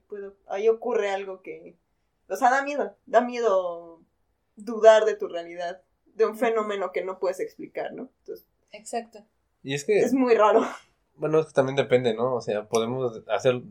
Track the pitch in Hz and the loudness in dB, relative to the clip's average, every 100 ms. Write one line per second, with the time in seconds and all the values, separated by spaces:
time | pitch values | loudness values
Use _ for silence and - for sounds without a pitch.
0 | _ 208 196 - - 196 220 226 247 214 | _ -16 -16 -18 -10 -2 0 0 -2 -2
1 | 202 196 196 190 165 160 175 - _ _ | -2 -4 -6 -12 -16 -18 -20 -20 _ _
2 | _ _ _ 196 247 277 277 285 240 - | _ _ _ -2 0 0 -2 -6 -6 -10
3 | - 220 247 247 226 190 180 170 170 165 | 0 0 0 -2 0 0 -2 -8 -16 -20
4 | _ _ _ _ _ - 208 220 220 220 | _ _ _ _ _ -16 -10 6 8 8
5 | 214 208 196 170 170 175 175 185 _ _ | 6 -2 -6 -8 -10 -10 -10 -10 _ _
6 | _ 196 226 220 240 226 208 202 180 185 | _ -2 0 2 0 0 -2 -4 -4 -6
7 | 185 190 185 190 151 - 151 165 147 - | -8 -4 -4 -2 -8 -10 -12 -10 -10 -10
8 | 262 _ - - _ _ _ 214 - 233 | -16 _ -18 -18 _ _ _ -20 -10 -10
9 | 220 208 _ _ _ _ 135 143 - 208 | -10 -18 _ _ _ _ -8 -6 0 2
10 | 240 269 247 220 208 220 262 - _ _ | 2 2 4 4 6 4 2 -6 _ _
11 | _ _ 156 156 156 - 131 139 135 127 | _ _ 0 0 2 0 0 0 2 2
12 | 123 110 123 123 117 104 104 117 113 131 | 2 0 -2 -2 -2 -4 -2 -2 -2 -2
13 | 123 110 - 101 131 123 - | -4 -6 -4 0 2 0 -6